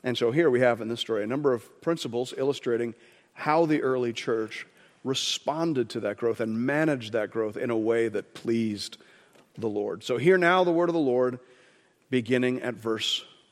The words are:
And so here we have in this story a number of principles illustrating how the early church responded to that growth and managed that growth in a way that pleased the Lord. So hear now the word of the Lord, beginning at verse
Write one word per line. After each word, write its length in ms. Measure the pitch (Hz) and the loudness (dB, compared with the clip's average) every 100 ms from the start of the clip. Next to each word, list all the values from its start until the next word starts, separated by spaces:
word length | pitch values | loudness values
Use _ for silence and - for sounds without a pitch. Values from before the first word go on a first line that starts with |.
And 120 | 127 117 | -4 0
so 140 | 117 | 0
here 180 | 139 165 | 4 4
we 120 | 123 | 4
have 200 | 127 117 | 4 2
in 80 | 110 | -4
this 120 | 117 | -6
story 240 | - 110 | -2 -2
a 20 | 104 | -2
number 260 | 135 143 | 0 2
of 280 | 120 - - | 0 -4 -6
principles 520 | - 165 135 120 131 - | -4 -2 -4 -4 -6 -2
illustrating 580 | 135 131 127 117 117 110 - - _ | -2 -2 -2 -2 -2 -8 -20 -20 _
how 340 | - 151 156 165 | -6 2 2 4
the 160 | 151 | 2
early 300 | 131 127 120 | 2 0 -2
church 540 | 113 - 113 110 - - _ - _ | -2 -2 -2 -2 -8 -16 _ -20 _
responded 880 | 127 131 - - - 151 165 135 113 | -4 -2 -2 -4 -4 -2 0 0 -2
to 100 | 120 | -4
that 160 | 104 104 | -4 -2
growth 220 | 117 113 | -2 0
and 180 | 110 113 127 | -2 -2 0
managed 460 | 147 156 135 110 | 2 2 0 -2
that 200 | 113 104 | -4 -2
growth 240 | 117 110 117 | -2 -4 -4
in 140 | 123 | -2
a 80 | 113 | 0
way 280 | 110 117 113 | 2 2 2
that 260 | 104 - | -2 -6
pleased 640 | - 120 117 110 101 - - - - _ - _ - | -8 -2 0 0 -4 -10 -14 -20 -20 _ -20 _ -8
the 100 | 110 | -4
Lord. 360 | 104 104 92 | -2 -4 -6
So 140 | - 120 | -4 2
hear 200 | 147 185 | 4 6
now 240 | 170 185 | 6 4
the 100 | 180 | 4
word 160 | 170 175 | 2 2
of 60 | |
the 60 | 165 | 2
Lord, 400 | 135 123 127 123 - - _ _ _ _ _ | 2 2 2 -2 -16 -20 _ _ _ _ _
beginning 520 | 131 110 127 127 127 | -2 2 2 2 0
at 120 | 123 | -6
verse 500 | 107 113 110 - - - - _ | -6 -4 -2 -2 -4 -8 -20 _